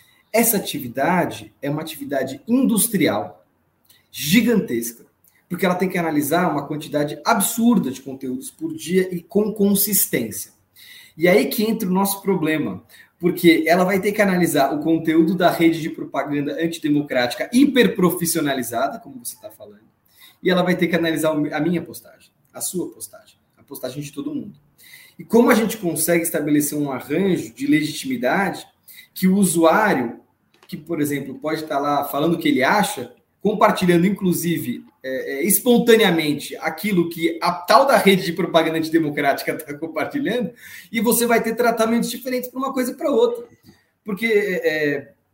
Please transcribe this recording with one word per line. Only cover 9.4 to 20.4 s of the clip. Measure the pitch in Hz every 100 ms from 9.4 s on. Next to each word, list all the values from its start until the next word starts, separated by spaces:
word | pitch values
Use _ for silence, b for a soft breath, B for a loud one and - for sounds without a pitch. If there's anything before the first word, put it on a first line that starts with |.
| 214
consistência. | 208 202 196 - 202 - - 117 - - _ _ _ B B B B
E | 175
aí | 202 262
que | -
entra | 214 214 190
o |
nosso | 185 196 -
problema, | 190 180 156 156 117 92 - b b b
porque | 175 - 175 160 160
ela | 175
vai | 180 196
ter | 208
que | 208
analisar | 196 180 170 147 135
o | 147
conteúdo | 156 165 160 160 165
da | 180 175
rede | - 165 156
de | 156
propaganda | - 147 143 147 147 143 143
antidemocrática | 165 165 151 147 - 127 123 - -
hiperprofissionalizada, | 240 285 262 196 - 180 165 165 165 147 135 120 120 135 233
como | - 127 -
você | -
tá | 214
falando, | - 208 208 _ _ _ b b b